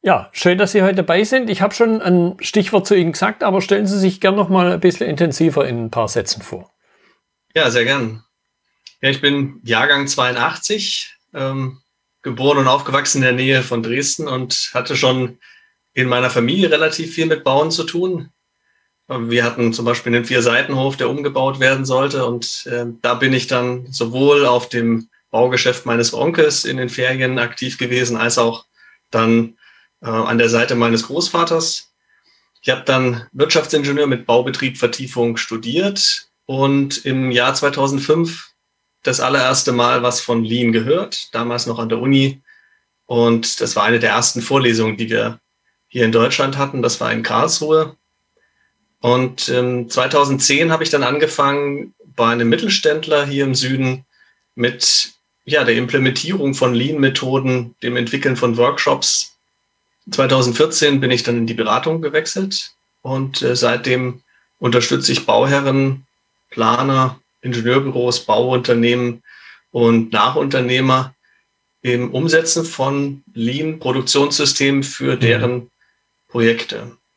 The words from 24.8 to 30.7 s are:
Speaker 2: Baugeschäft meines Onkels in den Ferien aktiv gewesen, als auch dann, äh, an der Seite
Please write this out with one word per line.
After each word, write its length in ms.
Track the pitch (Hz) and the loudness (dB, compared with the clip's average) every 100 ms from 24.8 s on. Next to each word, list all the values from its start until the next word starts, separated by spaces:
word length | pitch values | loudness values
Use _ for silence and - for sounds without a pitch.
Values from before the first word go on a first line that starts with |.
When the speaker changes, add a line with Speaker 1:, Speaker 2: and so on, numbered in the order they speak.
| 117 113 113 _ _ | 0 0 -4 _ _
Speaker 2:
Baugeschäft 540 | 113 123 123 127 123 123 | 2 2 2 0 -2 -2
meines 280 | 117 113 | 0 0
Onkels 520 | 113 143 165 151 139 - | 0 0 2 2 2 -4
in 100 | 131 | -4
den 140 | 127 | -6
Ferien 500 | - 127 131 127 127 | -2 -2 0 -2 -2
aktiv 380 | 117 - 131 - | -4 -4 -8 -6
gewesen, 400 | 123 123 120 113 | -2 -2 -2 -2
als 200 | 117 123 | 0 2
auch 280 | 117 117 _ _ - _ _ | 0 -2 _ _ -20 _ _
dann, 460 | 113 113 113 117 - _ _ _ _ | 0 4 2 0 -8 _ _ _ _
äh, 80 | 120 | -6
an 280 | 113 110 120 | -4 0 2
der 120 | 117 | 2
Seite 260 | 117 123 | 2 0